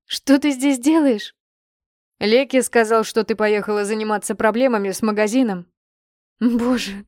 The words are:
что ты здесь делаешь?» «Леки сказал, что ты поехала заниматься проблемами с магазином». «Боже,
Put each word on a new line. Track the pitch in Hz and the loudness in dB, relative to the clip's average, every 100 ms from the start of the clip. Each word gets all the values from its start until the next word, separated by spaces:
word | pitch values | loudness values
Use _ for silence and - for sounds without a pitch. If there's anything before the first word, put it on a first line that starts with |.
| _ | _
что | - - 277 | -10 2 2
ты | 294 | 2
здесь | 262 277 262 | 0 0 0
делаешь?» | 254 320 285 208 - - _ _ _ _ _ _ _ _ | 2 4 2 0 -4 -18 _ _ _ _ _ _ _ _
«Леки | 208 233 277 262 | 2 2 2 0
сказал, | 240 240 220 226 | 0 0 2 0
что | 220 - | 0 -2
ты | 208 208 | -4 -2
поехала | 214 208 202 208 202 | 0 0 -2 -4 -2
заниматься | 214 214 214 - 214 | -4 -2 -4 -4 -2
проблемами | 220 214 262 220 196 | 0 2 2 0 -2
с | 185 | -2
магазином». | 226 214 214 247 240 180 175 _ _ _ _ _ _ _ | -2 0 0 2 0 -2 -10 _ _ _ _ _ _ _
«Боже, | 240 233 240 247 196 196 | 0 0 0 -2 -4 -12